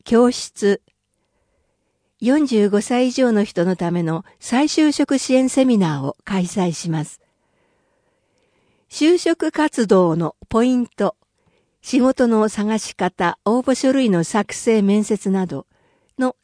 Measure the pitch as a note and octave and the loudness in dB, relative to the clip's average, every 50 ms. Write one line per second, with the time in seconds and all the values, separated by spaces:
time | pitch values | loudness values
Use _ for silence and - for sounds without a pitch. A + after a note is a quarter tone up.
0 | - - A#3 A3+ B3 B3 B3 - - - _ - A3 G3+ G3+ - _ _ _ _ | -6 0 2 4 4 4 2 -2 -8 -14 _ -2 0 0 0 0 _ _ _ _
1 | _ _ _ _ _ _ _ _ _ _ _ _ _ _ _ _ _ _ _ _ | _ _ _ _ _ _ _ _ _ _ _ _ _ _ _ _ _ _ _ _
2 | _ _ _ - A3 A#3 C4+ D4+ D4+ C4 B3 G#3+ G#3 G#3 G3+ G3+ G#3+ - B3 B3 | _ _ _ -6 -2 0 2 2 2 2 2 2 2 2 2 0 -2 0 -2 0
3 | B3+ B3+ B3 - C4 B3 A3+ G#3 G3+ - - F#3 E3+ F3+ F#3 F3 F3+ E3+ F3 F3 | 0 0 0 0 0 2 2 2 0 -2 -2 -2 -2 -2 -2 -2 -2 -4 -2 -2
4 | E3+ D#3+ E3 E3 - _ _ _ - - - B3 D4 D4+ - - D#4 D4+ C#4+ - | -2 -2 -4 -6 -8 _ _ _ -10 -4 -2 0 0 0 2 2 2 2 2 0
5 | D4 - C#4 C4 - - B3+ B3+ C4 C4 - C4+ C4 C4 A#3+ G#3 F#3+ E3 D3+ C#3+ | -2 0 0 -2 0 2 2 2 2 2 2 2 2 2 4 2 2 0 -2 -4
6 | C3+ C#3 - _ - - G3+ F#3+ F3+ F3 - G#3+ F3+ F3+ D#3+ - - F3 D#3+ D#3 | -4 -6 -8 _ -10 -6 -4 -4 -4 -2 -2 -2 -2 -2 -2 -6 -6 -6 -4 -4
7 | D3+ - - - _ _ _ _ _ _ _ _ _ _ _ _ _ _ _ _ | -6 -8 -12 -20 _ _ _ _ _ _ _ _ _ _ _ _ _ _ _ _
8 | _ _ _ _ _ _ _ _ _ _ _ _ _ _ _ _ _ _ - - | _ _ _ _ _ _ _ _ _ _ _ _ _ _ _ _ _ _ -6 0
9 | D4 D#4 F4+ F4 - E4 E4+ - - D#4+ - - D4+ D4+ - - A#3 F#3 A3 F#3+ | 2 2 2 2 2 0 -2 0 -2 -4 -2 0 -2 -2 0 -2 0 2 4 4
10 | F3+ E3+ D#3+ E3 E3+ D#3 - _ - - - A3 A#3 B3+ B3+ B3 A#3+ - _ - | 4 4 2 0 -2 -4 -6 _ -14 -4 -2 0 0 2 0 0 -2 -4 _ -4
11 | G3+ F#3 - _ _ _ _ _ _ _ _ _ _ _ _ _ - - - C4+ | -4 -4 -4 _ _ _ _ _ _ _ _ _ _ _ _ _ -12 -2 0 2
12 | A#3+ C4 C4 - C4 A#3 A3+ G#3+ G#3+ A3 - - G#3 G#3+ A3 G#3+ - - - - | 2 2 2 2 0 2 2 2 2 0 0 -2 -4 -2 -2 -4 -4 -8 -8 -4
13 | - F#3 - - F#3 E3+ - - - G3+ A3 B3+ B3 - C4 - - C4 C4 C4+ | -4 -4 -4 -2 -4 -4 -4 -4 -2 -2 0 0 0 0 -2 0 0 0 2 2
14 | C4 A3+ F#3+ E3+ E3 - - G#3+ G#3 - - - - A#3+ A3+ A3 G3+ G3 G3+ G#3+ | 2 2 2 2 0 0 -2 -4 -4 -4 -6 -6 -2 0 2 2 2 2 2 2
15 | G#3 - G#3+ G3 - G3+ F#3+ F#3+ F#3+ F3 D#3 C3+ - _ _ _ _ _ _ _ | 0 0 -4 -4 -2 -2 -2 -2 -2 -4 -6 -10 -12 _ _ _ _ _ _ _
16 | _ _ _ - C4 B3+ - _ | _ _ _ -4 -4 -4 -4 _